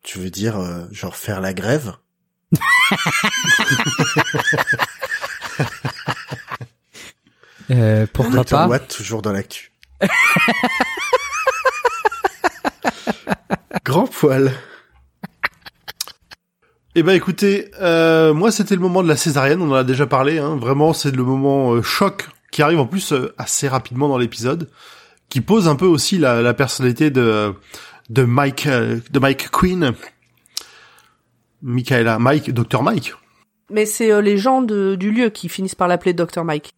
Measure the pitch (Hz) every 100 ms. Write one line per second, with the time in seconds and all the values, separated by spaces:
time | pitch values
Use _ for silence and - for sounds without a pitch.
0 | - 98 92 90 107 107 90 87 85 101
1 | 95 - - 98 95 95 98 147 123 87
2 | _ _ _ _ _ - - 1017 1077 -
3 | - - - 1077 1077 - - 110 117 -
4 | - - - 143 - - - - - -
5 | 539 - - - - - 151 - 131 -
6 | - - - 131 - - 123 _ _ -
7 | - - _ _ _ - - 127 110 107
8 | 110 - 117 127 123 139 120 127 - -
9 | 101 110 104 98 98 - - _ _ -
10 | 196 - 1077 1077 1077 508 - 1047 - 988
11 | 1077 - 1077 1077 1077 - - - - 453
12 | 427 1077 381 - - - - - - -
13 | - - - 202 _ - _ - - 139
14 | 254 - 147 131 135 127 - - _ _
15 | _ _ - _ - _ - _ - -
16 | - - _ - _ _ _ _ _ -
17 | 160 190 - 180 202 196 - - 185 165
18 | 165 160 160 151 208 214 202 190 180 180
19 | 180 143 - 143 135 165 165 135 131 131
20 | 139 135 135 160 143 156 117 139 151 160
21 | 147 131 127 135 139 139 131 117 110 -
22 | 196 - - - _ - 151 165 123 190
23 | - 139 123 - 120 - 139 131 - 123
24 | 143 131 120 - 117 160 165 _ - -
25 | - _ _ 131 113 226 170 139 185 160
26 | - 190 139 120 120 117 131 - 127 120
27 | 156 131 117 107 104 98 _ - - -
28 | _ 113 123 123 139 - 151 131 113 117
29 | 120 139 135 135 - - 185 185 147 110
30 | - _ _ _ _ - - - - -
31 | _ _ _ _ _ _ 131 123 123 127
32 | 113 110 120 147 - 120 117 - 143 208
33 | - - _ _ _ _ _ 208 214 -
34 | 226 208 208 202 220 262 247 208 196 196
35 | 196 220 240 214 175 - 190 - 180 175
36 | 185 175 170 - 165 151 -